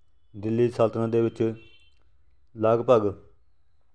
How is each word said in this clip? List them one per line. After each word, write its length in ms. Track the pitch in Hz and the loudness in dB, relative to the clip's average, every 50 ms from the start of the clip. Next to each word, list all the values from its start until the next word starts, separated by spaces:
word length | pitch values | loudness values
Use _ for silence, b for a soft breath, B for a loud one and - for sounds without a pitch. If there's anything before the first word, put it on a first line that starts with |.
| - - - - - - - | -20 -20 -20 -20 -20 -20 -14
ਦਿੱਲੀ 360 | 104 98 110 113 117 120 117 | -10 -6 -4 0 0 0 0
ਸਲਤਨਤ 400 | 117 - 113 110 - 113 113 113 | 2 0 0 0 0 -2 -4 -2
ਦੇ 100 | 113 113 | 0 0
ਵਿੱਚ 320 | 117 113 - - 113 113 110 - - - - - - - - - _ - - - - - - - - - - | 0 0 -2 -2 -4 -4 -4 -8 -14 -20 -20 -20 -20 -20 -20 -20 _ -20 -20 -20 -20 -20 -20 -20 -20 -20 -8
ਲਗਭਗ 560 | 113 107 110 117 117 117 127 127 113 104 101 90 - - - - _ _ - - - - _ - _ _ _ | -2 0 0 2 2 4 4 4 4 2 0 -4 -6 -12 -20 -20 _ _ -20 -20 -20 -20 _ -20 _ _ _